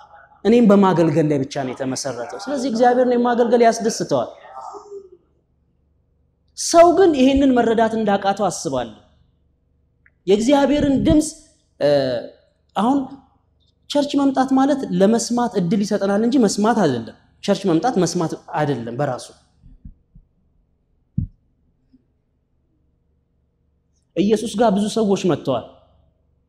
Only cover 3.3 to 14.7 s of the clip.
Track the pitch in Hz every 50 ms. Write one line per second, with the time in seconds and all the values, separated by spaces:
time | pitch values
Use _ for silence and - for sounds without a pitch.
3.3 | 240 226 240 220 240 233 233 226 220 220 202 226 - - 170 - 147 127 113 -
4.3 | - - - - - - - - - 415 403 415 403 392 381 370 359 339 _ _
5.3 | _ _ _ _ _ _ _ _ _ _ _ _ _ _ _ _ _ _ _ _
6.3 | _ _ _ _ _ - - - - 339 339 349 339 359 392 339 302 262 254 269
7.3 | 277 269 285 269 254 240 233 226 226 220 226 220 220 226 220 202 196 196 196 196
8.3 | 196 202 208 180 170 - - 160 135 127 120 113 107 - _ _ _ _ _ _
9.3 | _ _ _ _ _ _ _ _ _ _ _ _ _ _ _ _ _ _ _ 170
10.3 | 196 208 220 254 285 285 285 247 285 294 294 285 269 240 - 311 320 302 302 -
11.3 | - - - _ _ _ _ _ _ - 143 143 147 139 135 131 123 113 - -
12.3 | - _ _ _ _ _ _ _ _ 185 202 240 277 277 262 - - - _ _
13.3 | _ _ _ _ _ _ _ _ _ _ _ - - 285 285 285 - 285 277 277
14.3 | 269 269 262 269 269 262 269 277